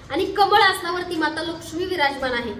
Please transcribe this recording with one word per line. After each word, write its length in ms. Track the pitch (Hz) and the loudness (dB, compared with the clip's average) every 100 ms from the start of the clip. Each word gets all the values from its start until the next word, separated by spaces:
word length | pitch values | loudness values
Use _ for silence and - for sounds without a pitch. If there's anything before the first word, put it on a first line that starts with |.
| - | -6
आणि 140 | 294 381 | -4 -2
कमळ 360 | - 392 415 | 2 4 6
आसनावरती 540 | 392 370 349 359 359 330 | 6 2 -2 -4 -4 -2
माता 280 | 302 311 | -2 -2
लक्ष्मी 420 | 330 330 - 320 370 | -6 -8 -8 -6 -2
विराजमान 480 | 359 277 277 262 | 2 0 0 -2
आहे. 200 | 240 233 202 | -2 -4 -8